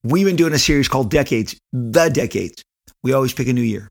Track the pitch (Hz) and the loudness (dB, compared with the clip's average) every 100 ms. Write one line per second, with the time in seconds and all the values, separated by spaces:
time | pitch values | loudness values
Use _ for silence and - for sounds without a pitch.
0 | 113 165 196 170 165 151 - 143 135 131 | 0 2 2 2 2 2 2 2 2 0
1 | 110 151 131 117 107 - _ 131 120 117 | 0 0 0 -2 -2 -8 _ -6 0 2
2 | 165 131 113 - 92 - - _ - _ | 2 0 -2 -4 -6 -10 -20 _ -20 _
3 | 123 135 131 - 123 123 117 101 104 | -2 0 0 -2 -2 0 -2 -4 -10